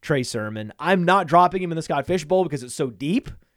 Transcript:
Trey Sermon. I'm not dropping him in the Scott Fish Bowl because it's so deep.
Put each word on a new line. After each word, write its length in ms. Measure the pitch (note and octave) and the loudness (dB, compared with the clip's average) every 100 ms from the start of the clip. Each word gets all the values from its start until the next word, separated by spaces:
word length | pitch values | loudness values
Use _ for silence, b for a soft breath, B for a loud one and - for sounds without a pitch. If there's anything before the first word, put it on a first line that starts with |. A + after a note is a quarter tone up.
Trey 220 | - C#3+ | -2 -2
Sermon. 500 | A#2+ A#2 G#2+ G#2+ G#2+ - | -2 -4 -6 -8 -10 -6
I'm 260 | D#3+ F#3+ | 0 2
not 220 | F3 G3 E3 | 4 2 4
dropping 360 | E3+ F3+ F#3+ | 6 6 2
him 100 | F3+ | -6
in 40 | E3 | -6
the 60 | |
Scott 240 | D3+ D3 C#3 | -4 -4 -2
Fish 180 | F3+ | -2
Bowl 200 | D3+ F#3 | 0 0
because 180 | F3+ C#3+ | 0 -4
it's 120 | B2 | -8
so 140 | - C#3 | -6 -6
deep. 400 | G#2 C#3+ A3 - - _ | -4 -2 -2 -4 -12 _